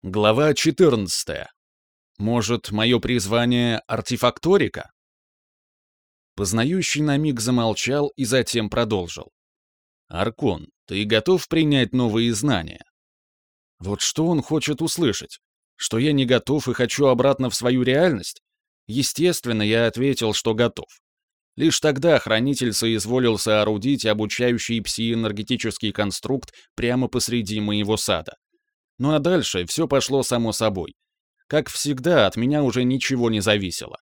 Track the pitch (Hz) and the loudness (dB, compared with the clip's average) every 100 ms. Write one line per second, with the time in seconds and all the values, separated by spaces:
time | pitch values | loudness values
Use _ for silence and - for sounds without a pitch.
0 | 95 98 107 110 151 143 160 - 180 120 | -4 2 4 4 2 2 0 4 4 4
1 | 92 - - 73 - _ _ _ _ _ | -2 -4 -6 -10 -10 _ _ _ _ _
2 | _ _ 104 120 104 117 - 107 113 120 | _ _ -2 0 0 -2 -2 0 2 2
3 | - 123 95 117 120 120 120 113 - 110 | 2 -2 0 0 2 2 2 0 -4 -8
4 | - 120 123 - 160 196 123 - - _ | -4 0 0 0 2 2 2 -4 -16 _
5 | _ _ _ _ _ _ _ _ _ _ | _ _ _ _ _ _ _ _ _ _
6 | _ _ _ - 98 110 127 185 160 143 | _ _ _ -6 -4 0 0 0 -2 -2
7 | 151 143 156 123 110 123 113 104 - 143 | 0 0 0 -2 0 0 0 -2 -2 -2
8 | 147 - 127 131 117 120 107 - 117 104 | -2 -4 0 0 0 -2 -2 -2 0 0
9 | 85 - - _ _ _ _ _ _ _ | -4 -10 -16 _ _ _ _ _ _ _
10 | _ 85 104 113 139 80 76 _ _ 95 | _ -4 -4 -2 -2 -2 -8 _ _ -4
11 | 107 110 110 180 - 156 156 139 120 127 | 0 0 2 0 2 0 2 2 2 2
12 | 120 107 117 110 143 110 80 - - _ | 2 2 0 0 0 -2 -4 -14 -20 _
13 | _ _ _ _ _ _ _ _ 87 104 | _ _ _ _ _ _ _ _ -6 -4
14 | - - 160 165 - 156 147 143 160 - | -2 0 2 0 0 -2 0 -2 -4 0
15 | 156 95 - - _ _ _ _ - 113 | 0 0 -8 -20 _ _ _ _ -4 0
16 | 143 143 127 123 - 147 131 117 123 - | 2 2 4 2 2 -2 -2 -2 -2 2
17 | 139 123 131 139 127 - 123 127 123 135 | 4 6 4 2 -2 -2 0 2 2 4
18 | 180 123 87 - _ _ _ _ - 113 | 2 0 -6 -14 _ _ _ _ -8 -4
19 | 131 - 175 170 123 113 104 113 117 113 | -2 0 0 0 -2 -2 2 2 2 0
20 | 139 127 113 104 117 110 117 - - - | -2 0 -2 -2 -2 0 0 -2 -18 -20
21 | _ _ _ _ _ - 160 - 156 139 | _ _ _ _ _ -2 0 2 0 2
22 | 165 143 - 110 131 139 123 104 113 113 | 4 2 2 0 2 0 -2 -2 0 -2
23 | 101 127 123 107 - 107 104 107 117 139 | 0 0 2 0 2 2 2 0 0 0
24 | 110 104 107 - 123 120 - 117 101 - | 0 0 -2 0 0 0 -2 -4 -4 -4
25 | 117 117 110 104 107 123 113 101 107 98 | -2 0 -2 -4 -4 -4 -4 -4 -6 -2
26 | 101 92 - 135 - - _ - 120 123 | -4 -4 -4 -4 -4 -20 _ -6 -2 0
27 | 127 123 - 120 101 107 104 104 101 107 | -2 -2 -2 -4 -2 -4 -2 -2 0 -2
28 | - 90 78 - _ _ _ _ _ _ | 0 -4 -4 -18 _ _ _ _ _ _
29 | 135 156 143 180 113 95 87 - 156 139 | 0 2 2 0 0 -4 -4 -4 0 0
30 | - 139 123 123 113 104 110 95 78 - | 0 -2 0 -2 -2 0 -2 -2 -8 -12
31 | _ _ _ _ _ 147 - - 147 131 | _ _ _ _ _ -2 -2 -6 -4 -2
32 | 135 165 101 110 123 147 139 117 127 131 | 2 4 4 2 0 2 0 2 0 0
33 | - 131 120 110 101 104 95 - - - | -2 0 0 2 2 0 0 -8 -12 -18